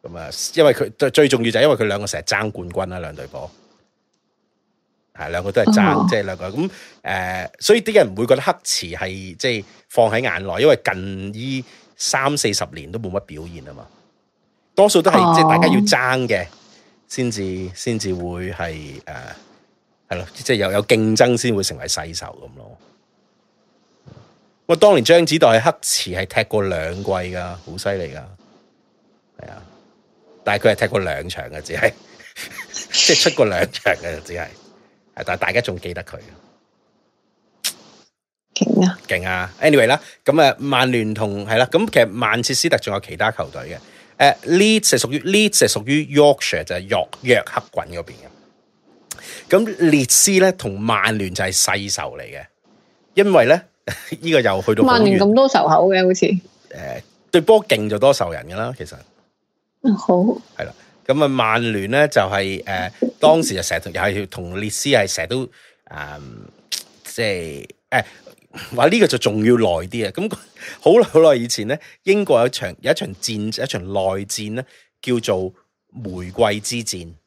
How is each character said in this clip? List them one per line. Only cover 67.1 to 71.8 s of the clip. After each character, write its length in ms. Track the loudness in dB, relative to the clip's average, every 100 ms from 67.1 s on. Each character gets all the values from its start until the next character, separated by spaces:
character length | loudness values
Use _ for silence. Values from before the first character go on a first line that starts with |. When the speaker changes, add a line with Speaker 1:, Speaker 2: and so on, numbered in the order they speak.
| -6
Speaker 1:
係， 460 | -4 -4 -8 -12 -16 -20 _
誒， 140 | -4 -4 -16 -20 _ _ -18 -10 2
話 100 | 2
呢 120 | 4
個 60 | 2
就 120 | 2
仲 260 | 0 2
要 100 | 4
耐 320 | 4 4 0 -4
啲 200 | -6 -6
啊！ 40 |
咁 200 | -6 -8 -8 -16 _ -20 0
好 120 | 6 6
耐 20 | 6
好 120 | 6
耐 140 | 6 4
以 120 | 0
前 180 | -6 -4
咧， 140 | -6